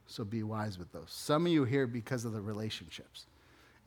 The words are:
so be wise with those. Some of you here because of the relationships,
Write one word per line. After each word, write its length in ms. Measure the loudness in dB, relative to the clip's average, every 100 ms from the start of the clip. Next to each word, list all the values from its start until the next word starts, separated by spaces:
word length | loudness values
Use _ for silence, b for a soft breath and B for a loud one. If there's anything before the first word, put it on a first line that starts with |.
| -12
so 180 | -8
be 180 | -4 -2
wise 360 | -2 -2 -2 -4
with 120 | -8
those. 180 | -12 -12
Some 340 | -6 2 4
of 80 | 6
you 120 | 6
here 220 | 6 4 2
because 380 | 0 -2 -2
of 80 | -2
the 80 | -4
relationships, 840 | -4 -2 -4 -6 -10 -14 -16 -18 -20 b b b b b